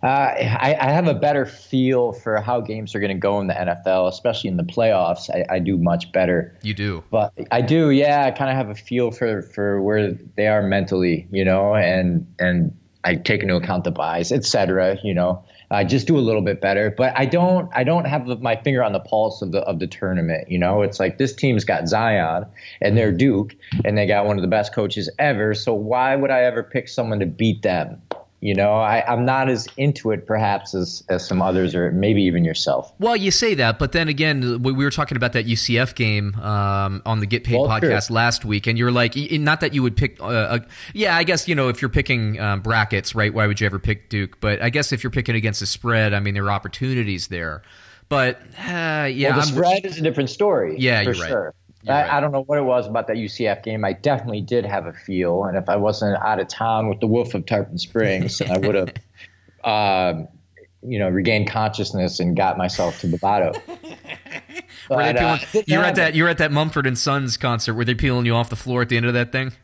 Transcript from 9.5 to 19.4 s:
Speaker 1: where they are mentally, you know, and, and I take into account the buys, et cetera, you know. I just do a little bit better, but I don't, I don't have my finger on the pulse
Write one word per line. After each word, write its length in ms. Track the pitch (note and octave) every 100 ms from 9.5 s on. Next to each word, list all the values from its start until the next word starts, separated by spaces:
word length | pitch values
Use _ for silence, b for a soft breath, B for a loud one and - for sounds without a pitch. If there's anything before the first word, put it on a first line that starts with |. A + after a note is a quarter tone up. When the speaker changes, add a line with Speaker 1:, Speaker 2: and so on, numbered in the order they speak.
| - G2+ G2+
Speaker 1:
where 320 | G2 G#2+ G2+
they 340 | F2 - - G#2+
are 140 | G#2+
mentally, 680 | G2+ G2 F#2 F#2+ F2+ D#2+ F2+
you 120 | G2
know, 320 | F#2 F#2+ G2+ G#2+
and, 500 | F2 F#2 F2+ E2+ - -
and 380 | F2+ F2+ D#2+ - _ _
I 120 | F2+ F2
take 260 | F3 G#3
into 140 | G3 F3+
account 280 | F3 F2+
the 80 | A#2+
buys, 400 | E3+ C#3+ E2+ E2+
et 140 | C3+ -
cetera, 520 | C3 F#2 F#2 F#2 F#2+
you 100 | G#2
know. 300 | F2 F2 F#2 B B B
I 120 | G#2
just 220 | A2 C3 -
do 100 | D#3
a 60 |
little 220 | A#2 A2
bit 180 | G2 F#2+
better, 320 | G2 G2 G#2+ G#2
but 160 | C3 B2+
I 80 | C3+
don't, 460 | E3 F3+ F#3 F3+
I 100 | B2+
don't 220 | B2+ E3+ C#3+
have 220 | D3 B2 A#2
my 160 | A#2+ A2
finger 280 | - C3
on 100 | A2+
the 60 | G2
pulse 420 | - A2 A2 -